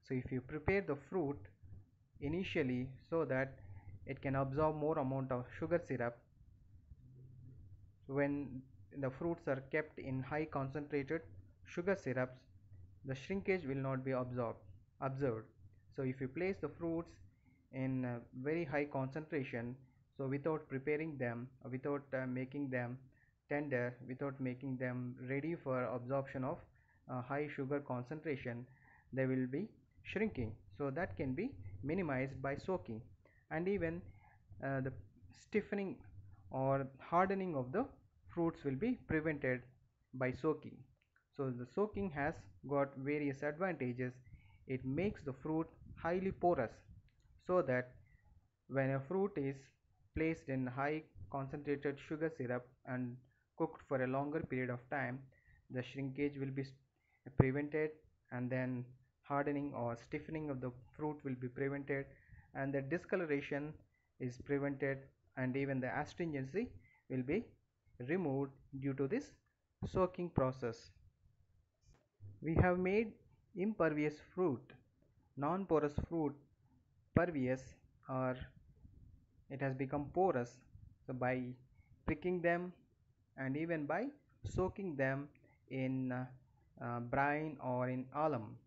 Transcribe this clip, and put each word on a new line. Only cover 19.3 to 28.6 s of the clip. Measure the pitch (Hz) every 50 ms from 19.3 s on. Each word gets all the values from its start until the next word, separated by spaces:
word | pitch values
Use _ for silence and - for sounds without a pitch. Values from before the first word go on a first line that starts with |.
| 170 147 143 - - 117 117 120 131 - - - - - _ _ _
so | - 139
without | 131 135 143 139 165 156 151 156
preparing | - 135 135 135 151 151 147 160 165 147
them, | 131 127 120 117 117 123 131 - - - 120
without, | 123 131 - 147 143 143 143 - -
uh, | 131 131
making | 127 123 127 131 131 135 147 143 135
them | 127 123 120 120 127 131 - - - _ _ _ _ _ _
tender, | _ 147 147 151 143 131 120 123 123 123 - 131
without | 127 127 127 143 139 135 135
making | 131 127 123 127 143 139 131
them | 123 127 127 123 123 123 123 123 127 127 123
ready | 135 139 143 160 170
for | 165 - 135 127 127 123
absorption | 117 123 123 120 123 135 139 135 135 - 139 127
of, | 135 165 170 - - - - _ _ _ - _ -
uh, | 127 127
high | 120 - 139 143 151 147 147
sugar | - 139 131 147 143
concentration, | 143 - 127 123 123 - 156 156 - 165 143 131 - 131 117 120